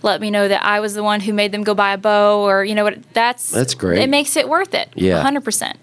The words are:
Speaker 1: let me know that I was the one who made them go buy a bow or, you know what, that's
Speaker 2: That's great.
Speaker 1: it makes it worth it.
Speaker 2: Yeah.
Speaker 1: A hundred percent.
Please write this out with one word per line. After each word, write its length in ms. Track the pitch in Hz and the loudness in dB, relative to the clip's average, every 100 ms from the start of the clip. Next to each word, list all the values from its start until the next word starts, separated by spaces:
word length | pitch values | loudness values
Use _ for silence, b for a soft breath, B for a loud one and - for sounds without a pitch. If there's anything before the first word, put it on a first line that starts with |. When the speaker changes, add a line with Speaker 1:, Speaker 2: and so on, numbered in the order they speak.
Speaker 1:
let 180 | 214 196 | -2 -2
me 100 | 214 | 0
know 160 | 208 202 | 0 2
that 160 | 196 | 2
I 140 | - 208 | 0 0
was 160 | 214 | -2
the 80 | 208 | -4
one 180 | 208 214 | -2 -2
who 120 | 196 | -2
made 160 | 208 208 | 0 -2
them 140 | 208 | -2
go 100 | 208 | -2
buy 180 | 208 202 | 0 0
a 60 | 196 | 0
bow 420 | 214 208 208 208 | 2 4 4 4
or, 240 | 202 196 | 2 2
you 100 | 196 214 | 0 0
know 80 | |
what, 140 | 208 - - | -2 -4 -4
that's 380 | 226 240 247 - | 0 0 -2 -4
Speaker 2:
That's 240 | 110 127 | -2 -2
great. 240 | - 92 87 | -2 0 2
Speaker 1:
it 80 | - | 2
makes 280 | 285 - 320 | 0 0 -2
it 120 | 262 | 0
worth 240 | 330 381 | -2 -2
it. 160 | - - | -4 -6
Speaker 2:
Yeah. 240 | - - 170 | -2 0 2
Speaker 1:
A 40 | |
hundred 200 | 262 285 | 0 -2
percent. 340 | - - - - | -4 -4 -4 -8